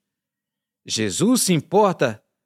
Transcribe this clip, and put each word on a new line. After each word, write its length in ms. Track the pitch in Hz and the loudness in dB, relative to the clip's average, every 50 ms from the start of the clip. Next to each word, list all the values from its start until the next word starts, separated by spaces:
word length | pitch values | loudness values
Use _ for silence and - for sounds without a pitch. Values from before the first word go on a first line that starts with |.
| _ _ _ _ _ _ _ _ _ _ _ _ _ _ _ _ _ | _ _ _ _ _ _ _ _ _ _ _ _ _ _ _ _ _
Jesus 560 | - - 113 110 101 87 - 175 226 262 226 | -10 -6 -4 -4 -4 -2 -2 0 2 2 0
se 100 | - - | 2 0
importa 720 | 180 147 - - - 202 214 196 170 - 151 120 107 - _ _ _ _ _ | 0 -2 -2 0 0 2 2 2 2 0 -2 -2 -2 -6 _ _ _ _ _